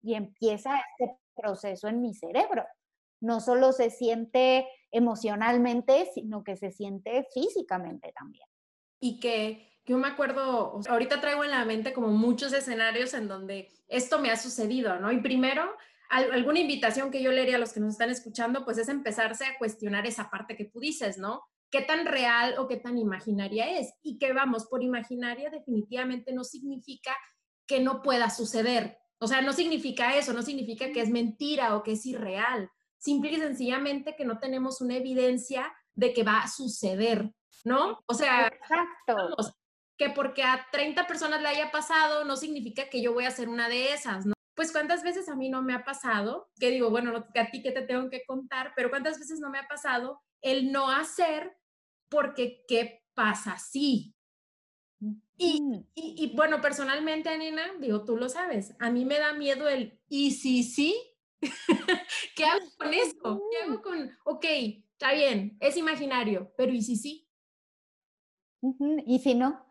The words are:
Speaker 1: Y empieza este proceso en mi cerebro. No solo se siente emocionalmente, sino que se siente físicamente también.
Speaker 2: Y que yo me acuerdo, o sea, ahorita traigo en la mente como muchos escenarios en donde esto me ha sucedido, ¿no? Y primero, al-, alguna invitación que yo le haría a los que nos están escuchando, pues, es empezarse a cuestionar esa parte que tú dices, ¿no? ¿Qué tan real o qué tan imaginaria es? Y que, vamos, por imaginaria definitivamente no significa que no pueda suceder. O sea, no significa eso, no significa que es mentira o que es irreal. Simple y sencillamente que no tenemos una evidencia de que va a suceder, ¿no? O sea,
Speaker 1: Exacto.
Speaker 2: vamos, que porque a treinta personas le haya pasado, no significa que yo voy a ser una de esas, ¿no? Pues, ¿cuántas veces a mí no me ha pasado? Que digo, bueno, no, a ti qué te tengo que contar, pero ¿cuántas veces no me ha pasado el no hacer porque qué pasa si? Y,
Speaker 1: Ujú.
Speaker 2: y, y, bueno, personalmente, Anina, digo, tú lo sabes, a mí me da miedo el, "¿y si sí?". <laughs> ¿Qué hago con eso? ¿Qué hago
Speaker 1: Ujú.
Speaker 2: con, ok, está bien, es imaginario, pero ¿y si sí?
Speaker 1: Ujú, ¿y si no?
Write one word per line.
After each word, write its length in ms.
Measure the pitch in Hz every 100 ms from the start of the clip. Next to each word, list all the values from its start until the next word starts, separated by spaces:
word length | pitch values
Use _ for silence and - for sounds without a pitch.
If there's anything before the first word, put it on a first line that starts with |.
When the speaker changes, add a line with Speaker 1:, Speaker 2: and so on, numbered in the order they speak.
Speaker 1:
Y 140 | 214 220
empieza 640 | 202 _ 226 208 262 277 247 -
este 180 | 247 254 _ -
proceso 520 | 214 190 208 185 208
en 140 | 233
mi 120 | 247 190
cerebro. 500 | 165 240 427 302 - - _ _ _ _
No 180 | 226 233
solo 320 | 226 247 262
se 180 | 262 233
siente 760 | 226 240 226 226 254 254 262 262 - _
emocionalmente, 1160 | 233 240 220 220 208 220 240 240 240 240 269 359
sino 300 | - 220 208
que 140 | 208 190
se 140 | 196
siente 560 | 185 202 196 196 240 262
físicamente 760 | 254 339 - - 185 180 - 165 -
también. 300 | - - _ _ _ _ _ _
Speaker 2:
Y 200 | 247 226
que 480 | 240 226 214 220 - _ -
yo 120 | 254
me 100 | 277
acuerdo, 680 | 277 277 262 269 240 196
o 100 | 208
sea, 100 | 208
ahorita 280 | 240 254 285
traigo 220 | 294 294
en 80 | 294
la 140 | 269 220
mente 280 | 220 226
como 160 | 262 220
muchos 440 | 214 233 240 277
escenarios 600 | 277 269 226 226 226 254
en 140 | 254 208
donde 420 | 190 190 196 190 _ _
esto 320 | 247 247 311
me 100 | 262
ha 60 | 226
sucedido, 640 | 262 - 214 254 226 180
¿no? 120 | 202
Y 100 | 247
primero, 420 | 254 262 262 285 349 427 - _ _
al-, 220 | 262 262
alguna 280 | 247 247 320
invitación 500 | 311 285 226 226 269
que 120 | 269
yo 80 | 262
le 100 | 262
haría 140 | 254 247
a 40 |
los 140 | 226
que 60 | 220
nos 140 | 214
están 180 | 214 233
escuchando, 520 | 247 233 220 233 262
pues, 140 | 254 220
es 120 | 226
empezarse 560 | 285 247 208 220 226 269
a 120 | 262
cuestionar 480 | 226 220 208 202 220
esa 240 | 226 208
parte 260 | 196 214 220
que 100 | 208
tú 140 | 233
dices, 380 | 277 302 214 190
¿no? 240 | 196 262 - _ _
¿Qué 100 | 269
tan 240 | 262 311 320
real 500 | 277 240 233 247 254
o 80 | 254
qué 100 | 240
tan 200 | 247 240
imaginaria 840 | 214 190 - 202 196 208 254 359
es? 140 | 240 _
Y 160 | 311 220
que, 140 | 269
vamos, 340 | 262 277 226 220
por 160 | 254
imaginaria 680 | 254 247 226 247 240 240 294
definitivamente 840 | 302 294 220 208 247 254 247 247
no 100 | 254
significa 720 | 247 - 277 269 - 254 262 262 - _ _ _ -
que 120 | 269
no 220 | 262 262
pueda 280 | 285 247 226
suceder. 680 | - 226 226 226 240 196 - _ _
O 80 | 220
sea, 140 | 262
no 120 | 269
significa 600 | 277 339 311 269 233 240 277
eso, 160 | 277
no 80 | 240
significa 500 | 240 277 220 226 269
que 100 | 247
es 80 | 220
mentira 680 | 240 233 220 294 294 240 208
o 80 |
que 100 | 214
es 120 | 214 254
irreal. 640 | 254 214 190 233 254 185 _ _ _
Simple 340 | - 285 294
y 40 | 320
sencillamente 800 | 311 247 247 262 285 277 277 302
que 100 | 262
no 140 | 226
tenemos 420 | 262 262 262 262
una 160 | 247 247
evidencia 760 | 254 262 254 254 - 262 285 - _ -
de 180 | 202
que 100 | -
va 180 | 214 208
a 60 | -
suceder, 840 | - 262 - 202 185 226 214 214 _ _ -
¿no? 360 | 226 254 359 453 -
O 60 |
sea, 340 | 233 294 247 226
Speaker 1:
Exacto. 680 | - - 339 349 - - 220 185 -
Speaker 2:
vamos, 160 | 214 - _ _ _ _
que 120 | 285
porque 340 | 277 277 277
a 240 | 254 262 -
treinta 340 | 285 302 302 349
personas 340 | 339 311 302
le 60 | 294
haya 220 | 285 302
pasado, 540 | 302 302 320 311 302 294
no 100 | 269
significa 520 | 311 294 226 214 269
que 120 | 254
yo 120 | 240
voy 120 | 233 247
a 60 |
ser 180 | 254 233
una 200 | 233 233
de 240 | 247 262
esas, 320 | 294 262 190 196
¿no? 80 | 208 _ -
Pues, 160 | 320
¿cuántas 320 | 311 302 349
veces 260 | 339 359 370
a 60 | 269
mí 140 | 262
no 120 | 262
me 120 | 254
ha 100 | 254 247
pasado? 640 | 269 254 214 208 262 - _
Que 100 | 208
digo, 200 | 254 233
bueno, 220 | 226 240
no, 80 | 226 220 240
a 160 | 226
ti 100 | 254
qué 80 | 262
te 100 | 262
tengo 260 | 262 254 262
que 140 | 254 254
contar, 480 | 262 262 262 269 -
pero 140 | 247
¿cuántas 300 | 269 311 311
veces 200 | 285 320
no 100 | 285
me 100 | 269
ha 80 | 269
pasado 540 | 294 294 247 247 285 _ _
el 300 | 269 269 269
no 180 | 277 269
hacer 680 | 269 311 - 339 302 370 - _ _ _ _ _
porque 540 | 294 277 - 240 - -
qué 360 | 233 233 - _
pasa 440 | - 214 202 214 180
si? 580 | - 269 285 240 - _ _ _ _ _ _ _ _ _ 214 208 _ _
Y, 220 | 349 302
Speaker 1:
Ujú. 280 | 285 214 - -
Speaker 2:
y, 200 | 320 -
y, 180 | 294 220
bueno, 260 | 311 311
personalmente, 680 | 294 277 269 285 311 311 320
Anina, 340 | 320 320 311 339 381
digo, 260 | 269 208 208
tú 120 | 226
lo 120 | 247
sabes, 460 | 320 359 233 196 -
a 120 | 233
mí 140 | 247 254
me 120 | 294
da 140 | 302
miedo 340 | 294 285 262 294
el, 320 | 269 233 _ _
"¿y 240 | 277 285
si 320 | - 262 247
sí?". 320 | 240 - 294 440 480 _ _ _
<laughs> 960 | 285 - - - - 370 - - - -
¿Qué 100 | 311
hago 200 | 370 359 _
con 160 | 294
eso? 480 | 330 381 - - 403 415
¿Qué 80 | 466 381
hago 80 | 349
Speaker 1:
Ujú. 60 |
Speaker 2:
con, 300 | 403 339 262 - -
ok, 200 | 277 330 302 220 208 _
está 200 | _ 269
bien, 440 | 294 285 214 202 -
es 180 | 277 349
imaginario, 760 | 311 311 285 254 220 190 190 -
pero 140 | 254
¿y 80 | 254
si 140 | 220 226
sí? 320 | 285 311 _ _ _ _ _ _ _ _ _ _ _ _ _ _
Speaker 1:
Ujú, 420 | 254 262 285 302 226
¿y 140 | 247
si 160 | 269 240
no? 300 | 262 302 -